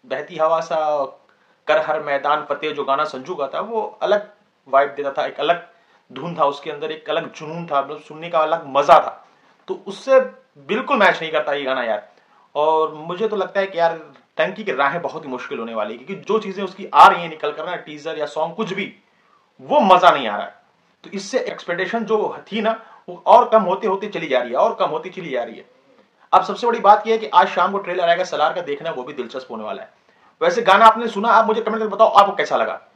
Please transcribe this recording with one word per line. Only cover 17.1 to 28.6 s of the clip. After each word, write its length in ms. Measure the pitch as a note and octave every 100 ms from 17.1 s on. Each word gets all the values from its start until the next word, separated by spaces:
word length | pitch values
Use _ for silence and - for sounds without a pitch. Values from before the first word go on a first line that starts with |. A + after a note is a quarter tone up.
| F#3
हैं 80 | E3+
निकल 220 | D#3 D3
कर 140 | D3 E3
ना, 100 | F3
teaser 420 | D3+ D3+ D#3 D#3+
या 80 | -
song 300 | D#3+ E3 E3+
कुछ 180 | F3
भी, 220 | G3 F#3+ - _ _ _ _ _ _
वो 180 | C3 C#4+
मजा 320 | G#3 - F3+
नहीं 160 | D3+ A2+
आ 100 | G#2
रहा 80 | -
है। 100 | - _ _ _ _
तो 60 | -
इससे 300 | G3 - C4
expectation 680 | - - - F3 F#3 A#3 G#3+
जो 320 | G#3+ E3+ - -
थी 100 | A3
ना, 200 | G#3+ A3 - - -
वो 140 | F3+ -
और 240 | A3+ A3+
कम 120 | A3
होते 260 | F#3 F#3+ G#3
होते 200 | G3 G#3
चली 200 | E3+ D#3+
जा 120 | B2
रही 120 | A#2+
है, 60 | B2+
और 180 | G#3+ -
कम 100 | E3+
होती 240 | D#3 F3+
चली 200 | F3+ E3+
जा 140 | B2+
रही 120 | A2+ A2+
है। 100 | - _ _ _ _ _ _
अब 100 | F#3
सबसे 240 | F#3 G3 A#3+
बड़ी 120 | A3
बात 280 | G3 G#3 A3
यह 60 |
है 60 | A3+
कि 80 | A3
आज 200 | E3+ G3
शाम 240 | F#3+ F3+
को 60 | G3
trailer 320 | F#3+ F3 E3+
आएगा 140 | E3+
Salar 300 | F3+ C#3+ D#3
का, 80 | F3